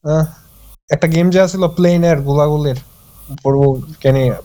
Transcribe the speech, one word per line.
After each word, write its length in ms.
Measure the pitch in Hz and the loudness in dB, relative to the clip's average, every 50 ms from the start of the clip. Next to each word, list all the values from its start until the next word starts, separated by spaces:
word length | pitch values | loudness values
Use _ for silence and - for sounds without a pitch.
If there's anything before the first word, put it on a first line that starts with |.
| _ | _
আহ, 220 | 147 156 160 156 160 - - - _ _ - - - - _ _ _ | -2 0 0 0 -2 -6 -18 -20 _ _ -20 -20 -20 -20 _ _ _
একটা 180 | 151 151 - | -6 -4 -2
গেম 220 | 165 160 165 175 185 | -2 0 0 0 2
যে 120 | 180 185 | 2 2
আছিল 260 | 190 175 180 190 185 | 0 0 0 -4 -4
প্লেনের 540 | 165 170 175 175 175 175 170 170 170 165 143 | -4 0 0 2 2 2 2 2 2 0 0
গোলাগুলির, 540 | 139 139 143 147 147 151 151 151 147 143 127 131 - - _ _ _ - - - - - 135 - _ | 0 -2 0 0 2 2 0 0 -2 -2 -4 -6 -10 -18 _ _ _ -20 -20 -20 -18 -18 -18 -6 _
পুরো 380 | 135 139 139 139 139 135 131 135 - - _ | 0 2 2 2 2 2 -2 -8 -14 -16 _
কেনে 320 | - 135 131 135 131 127 104 - - | 0 0 2 2 0 0 -2 -4 -10